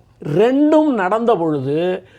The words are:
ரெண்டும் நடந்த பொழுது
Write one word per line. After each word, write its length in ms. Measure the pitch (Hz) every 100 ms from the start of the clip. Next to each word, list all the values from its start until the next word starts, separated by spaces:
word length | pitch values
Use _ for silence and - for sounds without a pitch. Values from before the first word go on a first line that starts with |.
| _ _ 160
ரெண்டும் 540 | 151 226 269 302 311 311
நடந்த 480 | 240 185 220 233 208
பொழுது 680 | 165 147 131 151 180 180 -